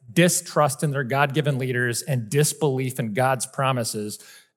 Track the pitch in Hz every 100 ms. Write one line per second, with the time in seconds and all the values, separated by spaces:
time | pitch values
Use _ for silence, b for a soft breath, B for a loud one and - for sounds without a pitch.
0 | 120 170 175 175 - 160 147 - 156 135
1 | 120 135 143 139 147 131 131 123 123 113
2 | - 127 107 143 156 - 151 131 131 123
3 | 113 104 131 127 - - 135 127 113 107
4 | 104 - B B B